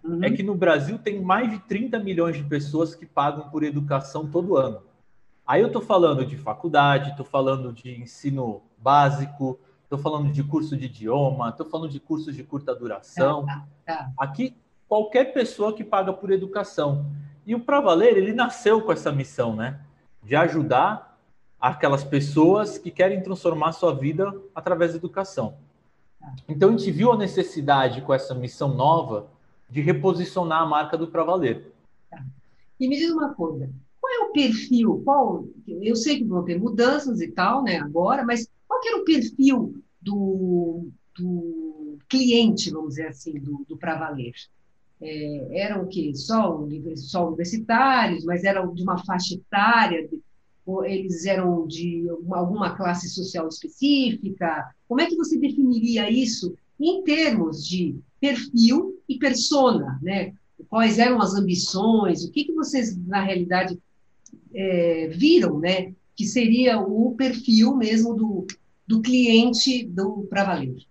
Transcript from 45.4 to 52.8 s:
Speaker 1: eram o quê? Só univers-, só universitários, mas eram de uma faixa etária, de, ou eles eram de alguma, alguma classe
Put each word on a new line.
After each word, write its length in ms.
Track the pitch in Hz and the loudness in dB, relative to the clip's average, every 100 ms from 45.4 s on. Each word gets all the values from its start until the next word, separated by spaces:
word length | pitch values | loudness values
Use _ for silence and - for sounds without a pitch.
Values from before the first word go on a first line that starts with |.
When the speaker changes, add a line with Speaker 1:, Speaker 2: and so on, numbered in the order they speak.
| 123 160 | -6 -6
Speaker 1:
eram 200 | 208 202 | -4 -4
o 40 | 180 | -4
quê? 260 | 185 151 135 | -4 -6 -6
Só 400 | - 226 190 156 | -2 0 0 -2
univers-, 540 | 147 151 160 156 - | -8 -8 -10 -12 -6
só 160 | 185 165 | -4 -2
universitários, 960 | 156 170 226 - 233 269 247 220 160 | -4 -6 -6 0 4 4 4 2 0
mas 220 | 165 175 196 | -2 0 0
eram 280 | 196 185 | 0 -2
de 80 | 175 | -4
uma 220 | 185 180 | -4 -4
faixa 320 | - 180 - 180 | -4 -4 -4 -8
etária, 720 | - 202 214 233 196 165 156 | -4 2 4 4 2 -2 -6
de, 140 | - - _ _ _ - | -12 -14 _ _ _ -8
ou 200 | 190 190 | -4 -2
eles 400 | 190 190 165 185 | -4 -4 -4 0
eram 420 | 190 180 170 156 | 2 2 0 -2
de 400 | 160 175 170 170 | -6 -4 -4 -4
alguma, 280 | 165 175 180 | -6 -4 -2
alguma 320 | 180 214 180 | -2 -2 -2
classe 320 | 175 | -2